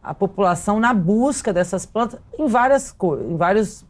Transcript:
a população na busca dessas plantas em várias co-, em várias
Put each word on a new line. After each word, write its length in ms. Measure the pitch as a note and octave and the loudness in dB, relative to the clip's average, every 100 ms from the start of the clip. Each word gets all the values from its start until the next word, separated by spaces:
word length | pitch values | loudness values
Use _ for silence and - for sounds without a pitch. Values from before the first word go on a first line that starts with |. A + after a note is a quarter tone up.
a 140 | - | -10
população 640 | D3+ G3 F#3+ G3 F3 - G#3 | -4 -4 0 0 0 0 2
na 160 | A#3 | 2
busca 580 | A#3+ E3+ G#3+ C4 C#4+ - | 2 2 2 2 0 -2
dessas 320 | F3+ F3+ F#3+ | 0 0 -4
plantas 360 | - G#3+ A#3 - - - | -6 -4 -4 -6 -18 -4
em 80 | D4+ | 0
várias 460 | A#3 B3 C#4 C4+ | 2 4 2 0
co-, 260 | - F#3 C3+ | -4 -4 -2
em 180 | - E3 | -4 -2
várias 480 | F3 G#3 G#3 - - | 2 2 0 -4 -20